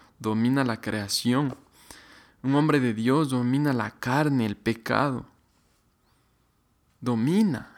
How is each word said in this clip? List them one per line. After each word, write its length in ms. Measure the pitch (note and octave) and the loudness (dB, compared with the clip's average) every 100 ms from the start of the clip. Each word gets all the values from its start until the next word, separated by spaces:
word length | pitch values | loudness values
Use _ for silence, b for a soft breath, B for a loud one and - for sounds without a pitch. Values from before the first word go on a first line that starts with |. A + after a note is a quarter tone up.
| b b | b b
domina 440 | A2 A2 A#2+ C#3 | -4 0 2 2
la 160 | B2+ A2 | 0 -4
creación. 800 | A2 G#2 G2+ - A#2+ B2+ C#3+ - - B B B B B B B | -6 -6 -4 -4 0 0 0 -6 -16 B B B B B B B
Un 120 | C3 C#3+ | 0 2
hombre 240 | D#3 D3 | 4 2
de 140 | B2 | 2
Dios 360 | G#2+ A#2 C#3 D3 | 0 2 2 2
domina 440 | B2+ B2 C3+ D3 | 0 0 0 0
la 180 | B2 G#2+ | 0 -4
carne, 540 | - B2+ C3+ D3+ C3+ A2 | -6 -2 0 2 2 0
el 120 | G2+ | -2
pecado. 680 | - A2 - A2+ C#3 B2 - _ _ _ _ _ _ _ _ _ _ _ _ _ _ _ _ _ | -4 -4 0 0 0 -2 -10 _ _ _ _ _ _ _ _ _ _ _ _ _ _ _ _ _
Domina. 720 | B2 A2+ B2+ F#3+ G#3+ A#2+ - | -4 0 2 2 2 0 -8